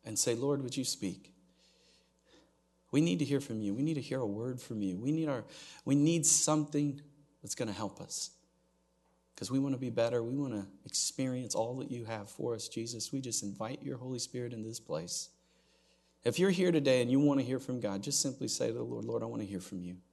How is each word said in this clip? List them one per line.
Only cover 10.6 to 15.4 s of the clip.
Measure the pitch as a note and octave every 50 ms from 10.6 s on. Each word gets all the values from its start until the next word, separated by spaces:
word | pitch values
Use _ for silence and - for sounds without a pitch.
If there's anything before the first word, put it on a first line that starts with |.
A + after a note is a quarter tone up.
| G2 F#2+ - - _
experience | - - - - - - - C3+ C3 B2+ B2+ B2+ G#2+ -
all | - A2+ A#2 B2 C3
that | C3 -
you | - A#2+ A#2
have | A2 A2+ G#2+ G2+ G2+
for | - - - B2 A#2
us, | A2 - -
Jesus. | - A2+ A2+ A#2 A#2+ A2+ A2 -
We | - C3+
just | B2+ B2+ A2 - -
invite | G#2 G2 F#2 A2 A2+ C3 C#3+ -
your | C#3 C3
Holy | A#2+ A#2+ B2+ C3 A#2+
Spirit | - - - B2 B2 A#2+ A#2+
into | A2+ G#2+ A2
this | A2+ -
place." | - - - D2+ E2+ E2+ - - - - _ _